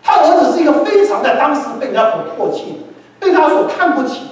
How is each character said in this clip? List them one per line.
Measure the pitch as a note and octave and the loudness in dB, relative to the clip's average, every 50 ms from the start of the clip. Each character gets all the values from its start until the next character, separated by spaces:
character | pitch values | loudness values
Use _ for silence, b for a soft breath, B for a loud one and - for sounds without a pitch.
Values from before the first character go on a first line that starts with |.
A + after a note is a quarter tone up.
| _ | _
他 | - - - | 0 2 4
儿 | - D#4+ F4 E4+ | 4 4 4 4
子 | - - | 2 2
是 | - F4 | 2 2
一 | D#4+ | 2
个 | D4 D4+ D4+ - | 2 2 2 0
非 | - G4+ G4+ G4+ G4+ | 2 2 2 2 2
常 | - - - | 0 0 0
在 | C4+ C4+ C4 | 0 0 2
当 | C#4 D4 D4 | 0 0 0
时 | - - - - - | -2 -6 -8 -8 -8
被 | F3 - | -6 -4
人 | - | 0
家 | E3+ - - | 0 0 0
所 | - D#3+ - - - - | 0 -2 -6 -8 -8 -6
唾 | G3+ - - | -4 -4 -4
弃 | - - - - | -6 -8 -10 -14
的， | - - - B B B B B _ | -14 -16 -18 B B B B B _
被 | - F#4 | 0 2
他 | E4 - D#4 D4 | 2 4 4 4
所 | D4+ D4 - - | 2 0 0 -2
看 | - - F4+ F4 - | -2 -2 0 0 0
不 | C#4+ B3+ A#3+ | 0 -2 -4
起 | - - - - | -6 -10 -12 -16